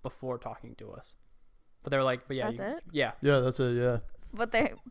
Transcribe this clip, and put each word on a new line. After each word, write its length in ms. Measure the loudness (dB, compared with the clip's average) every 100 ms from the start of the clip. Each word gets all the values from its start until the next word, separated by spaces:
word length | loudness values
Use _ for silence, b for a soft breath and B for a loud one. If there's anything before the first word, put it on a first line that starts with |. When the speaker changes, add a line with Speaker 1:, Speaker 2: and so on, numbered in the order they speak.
Speaker 1:
before 360 | -12 -8 -6 -6
talking 360 | -6 -10 -14 -16
to 160 | -16
us." 240 | -14 -16 -20 -20 -20 -20 -20 _ -12
But 80 | -2
they're 140 | 2
like, 220 | 2 0 -2
"But 100 | -4
yeah, 100 | -2
Speaker 2:
That's 80 | -2
Speaker 1:
you," 60 | -4 -6
Speaker 2:
it? 60 | -4
Speaker 1:
yeah. 200 | 0 0 2
Speaker 3:
Yeah, 200 | 4 6
that's 200 | 4 2
it, 160 | 2 4
yeah. 220 | 4 2 -2 -10 -10
Speaker 2:
But 200 | -4 0
they, 200 | 2 2 0 -8